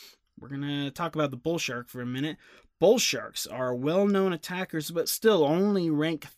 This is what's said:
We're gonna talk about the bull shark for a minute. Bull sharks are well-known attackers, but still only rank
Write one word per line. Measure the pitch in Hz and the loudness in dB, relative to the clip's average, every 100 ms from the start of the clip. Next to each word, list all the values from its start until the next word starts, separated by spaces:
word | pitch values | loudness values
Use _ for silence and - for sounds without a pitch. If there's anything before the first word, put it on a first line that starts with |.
| - _ _ - | -20 _ _ -20
We're | 131 | -12
gonna | 139 143 143 143 | -8 -6 -4 -6
talk | - 160 | -6 -6
about | 151 143 | -2 -2
the | 123 | -2
bull | 160 165 | -4 -2
shark | - 120 123 | -4 -6 -10
for | 127 | -8
a | 123 | -6
minute. | 127 151 - - - _ - | -4 -4 -6 -16 -20 _ 2
Bull | 175 247 | 4 4
sharks | - 120 107 - - | 2 -2 -6 -10 -8
are | 123 127 | -4 -4
well-known | 127 139 180 202 196 190 | -2 0 2 4 4 2
attackers, | 165 - 185 185 160 151 | -2 -6 -8 -6 -6 -4
but | 165 - | -4 -2
still | - 220 190 | 2 4 6
only | 143 170 202 196 165 | 4 4 2 2 2
rank | 151 156 156 - | 0 0 -4 -10